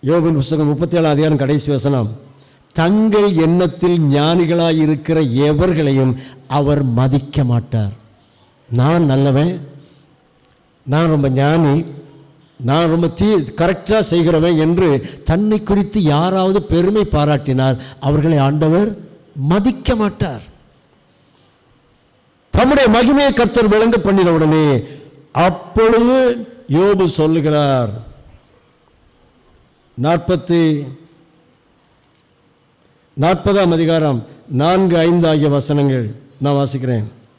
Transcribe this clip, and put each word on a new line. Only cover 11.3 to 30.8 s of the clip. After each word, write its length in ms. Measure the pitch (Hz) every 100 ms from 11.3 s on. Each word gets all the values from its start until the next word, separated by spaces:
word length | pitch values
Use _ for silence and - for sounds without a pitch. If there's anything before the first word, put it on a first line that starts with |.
| 131 139 160 156 143 165 - - - - _ _ _
நான் 320 | 120 147 170
ரொம்ப 180 | 165 170
தீ-, 400 | - 202 208 127 -
கரெக்டா 440 | 170 190 - 214
செய்கிறவன் 560 | - 170 165 165 165 165
என்று 500 | 156 170 180 139 - -
தன்னை 380 | - 165 214 214
குறித்து 400 | 214 202 202 214
யாராவது 600 | 165 147 175 190 185 196
பெருமை 420 | 202 165 180 214 208
பாராட்டினால் 680 | 156 147 147 143 131 131 127 - -
அவர்களை 380 | 135 147 151 151
ஆண்டவர் 580 | 139 147 156 170 214 202 - - _ -
மதிக்க 580 | 139 185 208 - -
மாட்டார். 480 | 240 208 196 185 120 - - _ _ _ _ _ _ _ _ _ _ _ _ _ _ _ _ _ _ _
தம்முடைய 380 | 170 254 294 262
மகிமையை 460 | 226 247 277 285
கர்த்தர் 340 | - 233 240 214
விளங்க 300 | 208 226 233
பண்ணின 340 | 185 196 180
உடனே 500 | 165 156 156 151 131 - - - - -
அப்பொழுது 1120 | - 175 - - - 226 226 240 262 254 240 220 - -
யோபு 360 | 143 196 196
சொல்லுகிறார், 1080 | 180 - 156 160 151 147 143 131 117 104 113 - - - _ _ _ _ _ _ _ _ _ _ _ _ _ _ _ -
நாற்பத்தி, 840 | 135 170 - 180 - 170 160 151